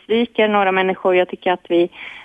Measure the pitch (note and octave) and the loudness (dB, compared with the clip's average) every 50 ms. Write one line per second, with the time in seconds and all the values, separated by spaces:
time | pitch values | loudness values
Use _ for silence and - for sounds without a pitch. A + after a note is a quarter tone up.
0 | - - G#3 A3+ A#3+ A#3 - - A3 G#3+ G#3 G3+ G3+ F#3+ F#3+ F#3+ F#3+ F#3+ F#3+ F#3 | -6 -2 -2 0 0 -2 0 0 0 2 2 2 2 2 0 0 0 -2 -2 -2
1 | - G3 F#3 F3+ F3+ F3+ - - - F#3 F3+ F3 - - F3 E3+ F3 F3+ - - | 0 0 2 2 2 0 -4 -6 -4 -2 -4 -4 -4 -2 0 0 0 0 -4 -10
2 | - - - - | -20 -20 -20 -20